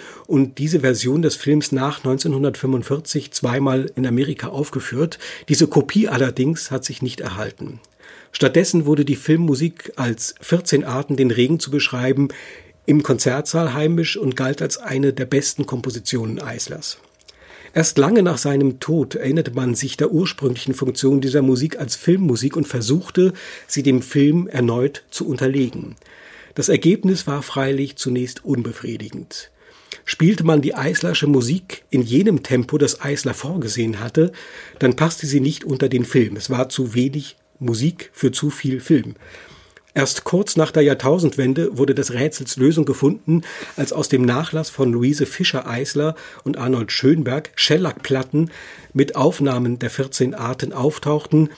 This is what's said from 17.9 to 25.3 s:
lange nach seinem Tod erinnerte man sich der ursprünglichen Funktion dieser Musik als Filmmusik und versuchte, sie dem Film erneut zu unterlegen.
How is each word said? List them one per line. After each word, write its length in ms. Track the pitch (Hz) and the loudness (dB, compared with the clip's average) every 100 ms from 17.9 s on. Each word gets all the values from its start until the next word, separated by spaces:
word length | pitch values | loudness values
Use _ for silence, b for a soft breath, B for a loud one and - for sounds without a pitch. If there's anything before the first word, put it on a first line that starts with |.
| - | 4
lange 240 | 143 233 | 4 6
nach 160 | 180 127 | 4 2
seinem 400 | 143 139 139 131 | 0 2 2 0
Tod 340 | - 160 127 | -2 0 0
erinnerte 380 | - 135 156 143 | -2 -2 0 0
man 240 | 123 127 117 | -2 -2 -2
sich 200 | 131 - | -4 0
der 160 | 147 | 0
ursprünglichen 600 | 165 185 - 139 123 - | 2 0 0 -2 -2 -4
Funktion 480 | 131 131 - 135 139 | -2 -2 0 2 2
dieser 220 | 131 143 | 2 2
Musik 360 | 135 123 156 - | 4 2 0 -4
als 160 | 131 - | -8 -4
Filmmusik 600 | - 190 175 117 131 165 | 2 2 4 2 0 -2
und 120 | 185 | -4
versuchte, 640 | 127 110 156 - - 185 185 B B B | -2 0 0 0 2 2 2 B B B
sie 160 | - | -2
dem 180 | 135 127 | 2 2
Film 460 | 123 143 143 165 185 | 2 2 4 4 0
erneut 560 | 131 120 117 139 - _ | 0 0 2 -2 -4 _
zu 160 | - | -8
unterlegen. 680 | 170 | -6